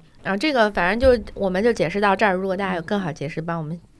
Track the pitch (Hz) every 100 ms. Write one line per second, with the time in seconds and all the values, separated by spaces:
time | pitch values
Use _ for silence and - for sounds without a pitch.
0 | - - - 196 311 262 208 202 175 220
1 | 262 240 202 - 196 185 233 226 165 202
2 | 208 190 214 185 190 185 196 180 160 208
3 | 180 139 143 165 160 170 151 170 -